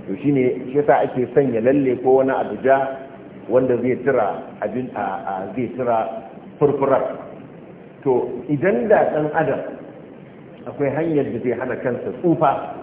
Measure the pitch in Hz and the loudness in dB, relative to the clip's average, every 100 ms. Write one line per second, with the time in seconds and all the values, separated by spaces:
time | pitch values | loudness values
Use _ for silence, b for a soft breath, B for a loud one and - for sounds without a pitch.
0 | 92 95 139 143 127 - - 139 143 139 | -8 -2 2 4 2 0 -2 0 4 4
1 | 135 131 120 - 135 113 120 143 135 120 | 4 -2 2 2 2 2 4 4 2 2
2 | 127 131 131 127 107 104 127 135 135 - | 4 6 6 2 -2 -2 4 4 2 -6
3 | - - - - - 120 127 120 123 117 | -12 -18 -18 -18 2 2 4 2 2 0
4 | 139 127 101 90 - - 104 113 127 104 | 2 2 2 -2 -10 -6 -6 -4 -6 -6
5 | 101 95 92 98 98 123 117 123 127 113 | -4 -4 -6 -6 -6 -4 -6 -4 0 0
6 | - - - - - - 143 131 135 131 | 0 -6 -12 -18 -20 0 2 2 2 2
7 | - - - - - - - - - - | 2 -6 -12 -16 -18 -18 -20 -20 -20 -6
8 | 139 123 123 123 - 147 180 233 226 180 | 0 2 0 -6 -4 0 0 0 4 4
9 | 143 151 151 170 143 131 - - - - | 4 0 -2 0 0 -2 -6 -12 -16 -18
10 | - - - - - - - 131 139 147 | -20 -20 -20 -20 -20 -18 -16 -4 -2 0
11 | 165 151 131 110 127 120 127 113 131 120 | 0 0 0 -2 -2 -2 -4 -4 -4 -4
12 | - 90 175 156 151 135 - - | -6 -2 0 4 4 2 -4 -10